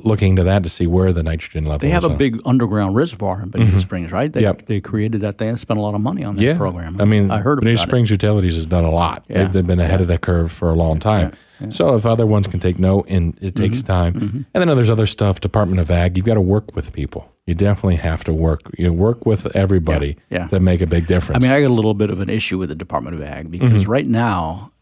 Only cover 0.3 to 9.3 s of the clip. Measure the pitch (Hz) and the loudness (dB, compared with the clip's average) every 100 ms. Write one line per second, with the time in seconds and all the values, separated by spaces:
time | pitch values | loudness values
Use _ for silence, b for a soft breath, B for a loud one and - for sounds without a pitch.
0.3 | 92 90 101 85 - 87 90 95 85 80 | 4 4 2 0 -2 0 2 2 0 -2
1.3 | 80 - - 78 76 139 175 165 113 139 | -4 -6 -6 -4 -2 0 0 0 0 0
2.3 | 113 127 123 113 107 98 104 165 - 101 | -2 0 2 2 0 0 0 -2 -4 -6
3.3 | 95 95 - 110 95 92 92 87 95 151 | -6 -4 2 4 4 0 -4 -6 -4 -2
4.3 | - 98 - - 104 - 107 107 110 104 | 0 0 0 -4 -6 -4 -4 -2 -2 -4
5.3 | 98 110 120 - 110 104 104 120 196 104 | -4 -6 -4 -4 -2 -2 -2 -4 -4 -4
6.3 | 98 120 165 98 87 82 95 104 104 98 | 0 2 2 -2 -4 -8 0 2 4 2
7.3 | 107 95 143 110 117 - 127 110 101 104 | 0 0 0 2 2 2 2 2 2 2
8.3 | 104 92 82 80 90 82 82 85 - - | 2 2 0 0 0 2 2 0 -4 -4